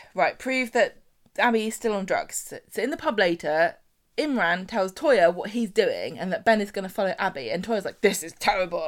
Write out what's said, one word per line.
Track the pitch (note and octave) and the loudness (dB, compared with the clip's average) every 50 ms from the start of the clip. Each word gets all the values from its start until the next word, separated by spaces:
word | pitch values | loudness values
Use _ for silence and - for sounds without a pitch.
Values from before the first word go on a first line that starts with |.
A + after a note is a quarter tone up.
| - - - | -18 -6 -2
"Right, | F#3 E3+ C#3 - - | 2 2 2 0 -2
prove | - B3+ C4 C4 B3+ A3+ | -4 -2 0 0 0 0
that | - A#3+ G3+ - - - _ _ _ _ _ _ _ | 2 2 2 2 0 -4 _ _ _ _ _ _ _
Abby | F#3+ G#3 A#3+ A3+ A3 G#3+ | 0 2 2 2 2 0
is | A3 A3 | -2 -4
still | - - A3+ G#3 | -4 -2 -2 -2
on | G3 F#3+ | -2 -2
drugs." | F#3+ - - - - - | -2 -2 -2 -2 -4 -8
So, | - - - - - - _ | -12 -10 -12 -14 -16 -16 _
so | - G#3+ | -6 -4
in | G3+ C4 | -4 -4
the | D#4+ | -4
pub | D#4+ - D#4 A#3+ G#3 | -4 -4 -2 0 2
later, | G3 F3 E3+ E3+ - D3+ D3+ D#3+ E3+ E3 - - _ _ _ _ _ _ _ | 2 2 0 0 -2 0 2 2 2 2 0 -4 _ _ _ _ _ _ _
Imran | - D#4 D4+ C4+ A3+ F3+ E3 F3 F3+ F#3+ | -4 -2 -2 0 0 0 0 0 -2 -4
tells | F#3 A3+ A3 F#3+ F#3+ | -4 -2 -2 -2 -2
Toya | F#3+ - D4+ E4 C4 G3+ E3+ E3+ F3 | -2 0 2 4 6 6 6 6 4
what | F3 - G#3 | 2 -4 -6
he's | G#3 A#3+ A#3 F#3 | -4 -4 -4 -2
doing | - A3 G3 D#3+ G#2+ F2 F#2 B2 D#3+ - | 0 2 2 2 0 -2 -6 -8 -8 -8
and | - F#3 F3+ | -6 -4 -4
that | - - | 0 2
Ben | A3+ A3 G#3+ | 2 2 2
is | G3+ G3+ | 2 -2
gonna | - G3+ F#3+ F#3 | -6 -6 -8 -6
follow | - - G3 F#3 - - | -4 -2 -2 -2 -2 -2
Abby. | G3+ F#3+ - - B2+ A2 | -4 -4 -4 -4 -6 -4
And | A2 F3 F#3 | -4 -4 -2
Toya's | G#3+ A#3 G3+ F3+ | -2 -2 -2 -2
like, | - - _ | -4 -2 _
"This | - G3 - - - | 2 2 2 0 -6
is | E3+ - | -10 -10
terrible. | - - - G#3 F#3+ F#3 E3+ F3 E3+ D#3+ | -2 0 0 2 2 0 -2 -4 -4 -4